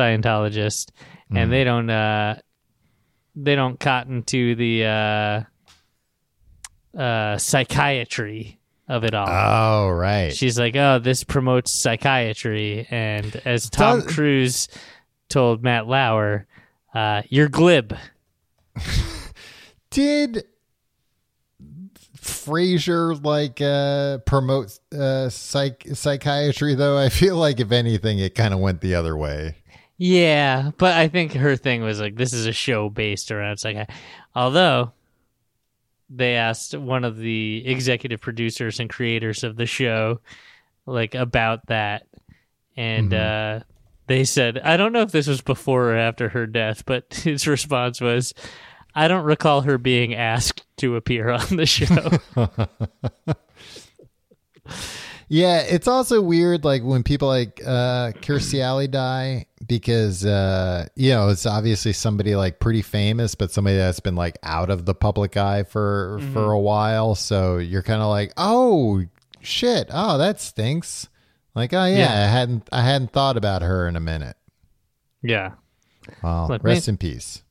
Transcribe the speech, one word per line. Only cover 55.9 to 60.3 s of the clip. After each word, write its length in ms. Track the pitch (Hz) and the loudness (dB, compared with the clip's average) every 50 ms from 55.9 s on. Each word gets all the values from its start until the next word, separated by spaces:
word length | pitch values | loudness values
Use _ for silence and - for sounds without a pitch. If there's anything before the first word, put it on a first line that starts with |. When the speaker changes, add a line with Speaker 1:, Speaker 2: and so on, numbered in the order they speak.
| 247 262 247 - 247 220 | 2 2 2 4 2 2
Speaker 2:
weird, 420 | 202 170 170 170 170 175 175 165 143 | 4 4 4 4 4 4 2 2 2
like, 200 | 151 139 131 113 | 2 0 2 0
when 180 | 127 135 127 117 | 0 0 0 2
people 240 | - 143 135 143 135 | 2 0 2 2 2
like, 320 | 131 127 123 104 - - - | 2 0 0 -2 -6 -10 -6
uh, 480 | 131 127 123 123 127 123 123 123 117 107 - | -2 -2 0 0 0 -2 -2 -4 -4 -6 -8
Kirstie 400 | - - 147 143 - - - 143 | -4 -2 -2 -2 -2 -2 -2 -2
Alley 260 | 131 127 131 139 139 135 | -2 0 -2 -2 -2 -2
die, 600 | 131 135 131 127 127 131 131 131 131 120 - _ _ - - 110 | -2 -2 -2 -2 -4 -4 -4 -4 -6 -6 -8 _ _ -14 -6 -2
because, 580 | 120 113 - - 117 113 110 104 92 90 95 | -2 -2 0 0 2 2 2 0 0 -2 0
uh, 640 | 104 | 0